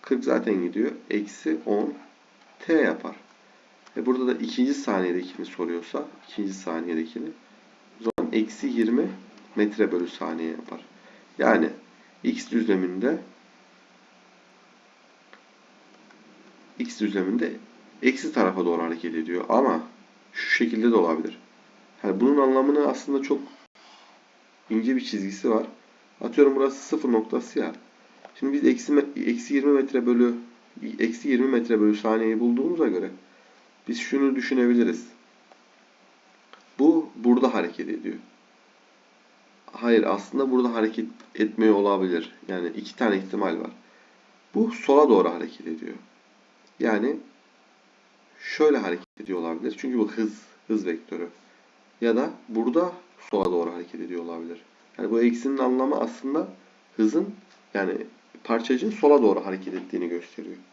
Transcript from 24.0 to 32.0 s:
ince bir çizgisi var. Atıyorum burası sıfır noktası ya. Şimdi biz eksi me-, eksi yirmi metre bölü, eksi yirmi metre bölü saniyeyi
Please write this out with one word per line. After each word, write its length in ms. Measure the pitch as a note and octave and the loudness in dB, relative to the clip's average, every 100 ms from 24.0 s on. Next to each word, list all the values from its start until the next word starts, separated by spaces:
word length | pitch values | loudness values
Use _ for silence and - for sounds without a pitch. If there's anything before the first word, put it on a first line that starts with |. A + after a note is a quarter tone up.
| - - _ _ _ _ _ | -20 -20 _ _ _ _ _
ince 260 | A2 A2+ C3 | -2 0 0
bir 60 | |
çizgisi 480 | A#2 G#2 G2 G2 C3 | -2 -6 -6 -4 0
var. 180 | A2 - - _ _ _ _ | 0 -2 -12 _ _ _ _
Atıyorum 340 | A#2 A#2 C#3 C3+ | -4 4 6 6
burası 220 | C3+ C3+ | 0 -2
sıfır 340 | - D3+ C3 | -6 -4 2
noktası 480 | A2+ A2 B2+ B2 D3+ | 0 0 -4 -4 -4
ya. 160 | F2+ - - _ _ - - - | -4 -6 -20 _ _ -20 -20 -6
Şimdi 140 | C3+ | -2
biz 120 | C#3+ C3 | 2 2
eksi 260 | B2 - | 2 2
me-, 380 | C#3+ C#3+ - - | 2 2 -4 -2
eksi 240 | A#2+ - | -4 -2
yirmi 180 | C#3+ C#3 | 0 4
metre 340 | C#3 C3+ C3 A#2 | 4 4 0 2
bölü, 300 | A#2+ A#2+ A#2 - - _ - A2 - | 4 4 2 -10 -20 _ -14 -12 -2
eksi 300 | A#2+ - D3 | -2 -2 -2
yirmi 180 | B2 C3 | 0 2
metre 320 | B2+ A#2 A2 | 0 2 2
bölü 160 | G#2+ | 4
saniyeyi 440 | G#2 | 2